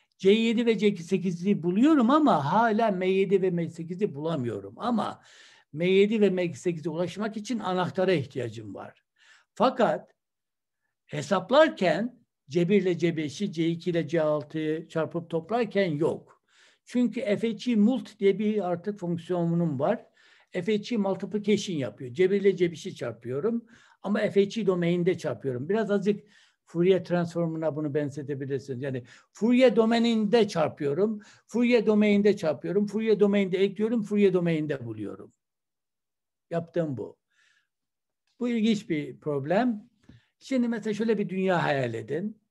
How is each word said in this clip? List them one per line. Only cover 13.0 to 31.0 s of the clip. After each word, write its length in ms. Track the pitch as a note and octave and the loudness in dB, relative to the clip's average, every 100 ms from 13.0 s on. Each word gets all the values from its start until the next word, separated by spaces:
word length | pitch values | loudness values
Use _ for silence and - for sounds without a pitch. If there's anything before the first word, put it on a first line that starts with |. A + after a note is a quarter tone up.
| E3+ D#3+ | 0 -2
beşi, 360 | D3+ - G#3 | -6 -6 -6
C 160 | D#3 E3 | -2 -2
iki 220 | E3+ F3+ | -2 -2
ile 180 | E3+ D3+ | -2 -2
C 140 | E3+ | 0
altıyı 680 | D3+ D3+ C#3+ D#3+ D#3 D#3 E3 | 0 0 -4 -6 -4 -4 -6
çarpıp 420 | E3 D3+ E3+ E3 | -4 -4 -6 -6
toplarken 600 | E3 E3 A3+ A3+ G3 F#3 | -6 -4 -2 -2 0 0
yok. 500 | D3 D#3 - - _ _ _ _ _ | 0 -2 -2 -10 _ _ _ _ _
Çünkü 360 | - B3 A#3+ B3 | -6 -2 -2 -2
F 300 | G#3 G3+ A#3 | -2 -2 -2
H 220 | A3 B3 | -4 0
E 40 | A3+ | 4
mult 420 | G#3 C4 - - | 4 2 -4 0
diye 200 | G3 F#3+ | 0 2
bir 300 | G#3+ G#3+ F3+ | 0 0 -2
artık 280 | F3 F#3+ G#3 | -4 -6 -8
fonksiyonum 800 | F3 E3+ - F3 E3+ E3+ E3+ C3 | -6 -6 -4 -2 0 0 0 0
var. 280 | D#3 - - _ _ _ _ | 0 -2 -6 _ _ _ _
F 280 | - F3 G#3+ | -6 -2 -2
H 160 | G#3 | -2
E 40 | A#3 | -2
multiplication 760 | F#3+ F#3 G3+ G#3 G#3 G#3 - D#3+ | -2 -4 -4 -4 0 0 0 -4
yapıyor. 360 | A#2+ - B2+ | -6 -8 -10
C 160 | A#2+ F#3 | 0 2
bir 100 | G3 | 4
ile 160 | G3 F3+ | 2 2
C 140 | F3 | 0
beşi 240 | E3 F#3+ | -2 -12
çarpıyorum 680 | D3+ B2+ G#2+ A#2 C3 F#3+ A#3 - - _ _ | -8 -8 -8 -8 -4 -2 -4 -6 -18 _ _
ama 160 | - G#3 | -6 -2
F 280 | G#3 G3+ G3+ | 0 2 0
H 140 | A3+ | 0
E 60 | G3 | -2
domain'de 520 | F3+ E3+ F3 F3 F3 | 0 0 0 0 -2
çarpıyorum. 500 | D3+ A#2 C3+ B2 D3 | -4 -6 -6 -6 -4
Biraz 220 | G#3+ G#3 | -2 0
azıcık 340 | G3+ F#3 G3+ - _ _ _ | 0 0 -2 -6 _ _ _
Fourier 400 | _ E3 F3 F#3 | _ 0 2 2
transformuna 720 | E3+ F3 E3+ E3+ E3+ D#3+ D#3+ C#3+ | 2 -2 -2 -2 -4 -2 -4 -4
bunu 180 | D3+ | -4
benzetebilirsiniz. 880 | C#3+ D3 C#3+ C3 C#3 C3+ C#3 - A#2+ | -2 -4 -6 -8 -8 -6 -6 -6 -8
Yani 220 | C#3 C3 A#2+ - _ | -6 -8 -10 -18 _
Fourier 440 | - G#3+ B3 B3+ G3+ | -4 2 6 6 6
domain'inde 720 | A3 A#3 A#3 A3+ G#3 A#3+ G#3 | 4 4 2 2 2 2 2
çarpıyorum, 720 | E3+ D3 - C#3+ D3 | 0 -2 -2 -4 0